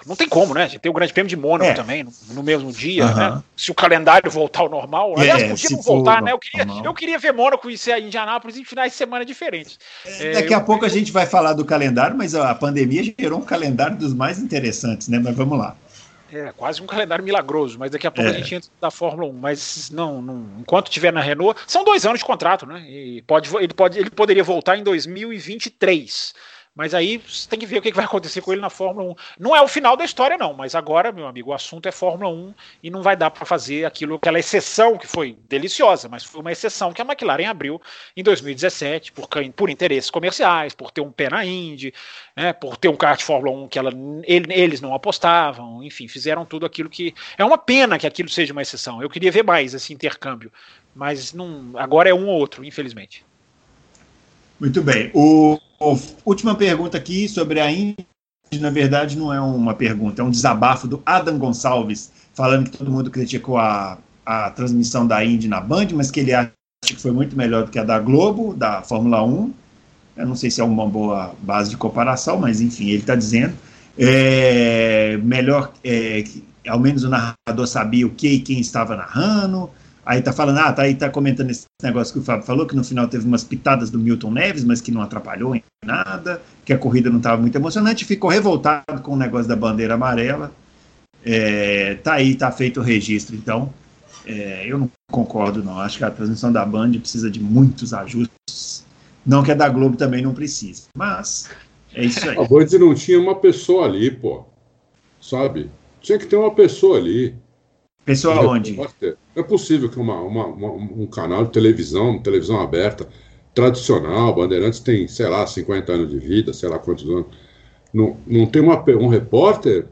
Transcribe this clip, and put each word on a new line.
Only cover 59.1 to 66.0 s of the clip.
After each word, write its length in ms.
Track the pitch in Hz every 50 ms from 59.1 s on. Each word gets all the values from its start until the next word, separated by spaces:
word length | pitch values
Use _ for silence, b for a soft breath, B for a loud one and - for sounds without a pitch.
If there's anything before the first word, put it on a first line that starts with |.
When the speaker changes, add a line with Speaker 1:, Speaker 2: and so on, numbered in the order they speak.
| 143
Speaker 2:
não 160 | 156 156 143
é 80 | 139 139
uma 320 | 135 135 127 123 113 113
pergunta, 480 | 107 - 127 110 107 104 110 104 98 120
é 40 | 123
um 60 | 127
desabafo 560 | 120 120 135 131 113 107 123 131 123 - -
do 160 | 117 139 - -
Adam 320 | 151 180 185 175 170 151 135
Gonçalves, 760 | 135 123 117 - - 127 127 120 110 104 101 - - - b b b b b
falando 340 | - 131 131 135 135 131 -
que 80 | -
todo 140 | - 160 135
mundo 200 | 131 131 123 131
criticou 460 | - 127 123 120 127 120 - 135 123
a, 400 | 117 113 110 104 101 98 95 92 - - _ _ _ -
a 240 | 110 113 110 104 98
transmissão 560 | - - 127 123 120 120 117 117 - 123 117
da 180 | 117 113 107 110
Indy 240 | 117 117 110 113 107
na 140 | 98 92
Band, 260 | 92 117 156 196 208 170 165
mas 160 | 147